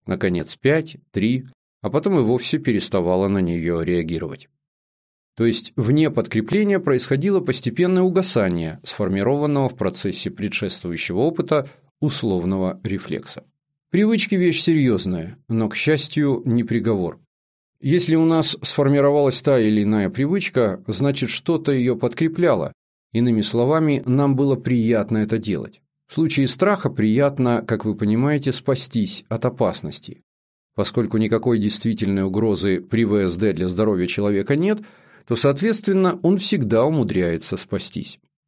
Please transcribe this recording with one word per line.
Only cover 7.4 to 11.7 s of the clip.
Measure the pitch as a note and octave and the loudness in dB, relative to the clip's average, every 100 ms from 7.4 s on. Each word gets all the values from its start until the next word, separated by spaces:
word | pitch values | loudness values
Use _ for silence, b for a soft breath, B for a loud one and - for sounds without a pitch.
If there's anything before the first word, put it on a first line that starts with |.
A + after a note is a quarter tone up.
| F#3 - - - F3+ F#3 | 0 -4 -4 0 2 4
угасание | F#3 F3+ F#3 - F#2+ E2+ D#2+ D2+ | 2 2 2 2 2 0 -4 -8
сформированного | - - G2 F#2+ G#2 C#3+ D3 C#3+ C3 | -10 -4 -2 0 0 0 0 0 0
в | - | -2
процессе | F#2+ - G2 F2+ F#2 | -4 -2 -6 -4 -8
предшествующего | - G2+ - G2 - F2+ E2 - F2+ | -6 -6 -4 -6 -6 -8 -6 -4 0
опыта | D3 E3 - D3+ C#3 | 0 0 0 -2 -2